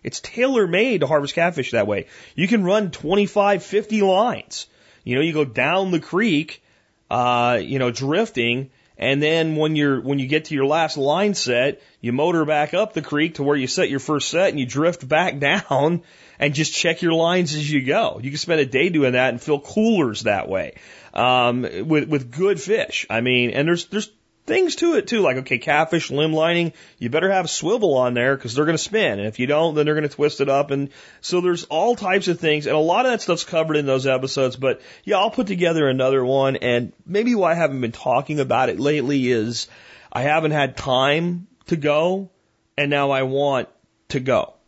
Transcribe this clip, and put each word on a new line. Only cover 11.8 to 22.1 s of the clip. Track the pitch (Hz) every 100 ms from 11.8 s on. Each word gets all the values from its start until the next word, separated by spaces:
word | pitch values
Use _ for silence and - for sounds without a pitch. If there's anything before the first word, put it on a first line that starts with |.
| _ _
you | 117
motor | 127 165 170
back | 151 151 147
up | 175 -
the | -
creek | 139 147 160 160
to |
where | 143 147
you | 127
set | - 139
your | 135
first | - 151 -
set | 165 190
and | 147
you | 123
drift | 131 165 175 131
back | 151 185 143
<laughs> | 143 190 -
down | 135 151 170 - - - -
and | 143
just | 139 156
check | - 175 165
your | 175
lines | 160 165 185 170
as | 151 147
you | 147
go. | 131 185 208 -
You | 127
can | 147
spend | - 160
a | 135
day | 131 175
doing | 160 131
that | 123 127
and | 120
fill | - 143
coolers | - - 220 208 131 104
that | 110 101 -
way, | 92 71 - - - -
um, | - 123 127 120 123
with, | 117 85 123 156
with | 156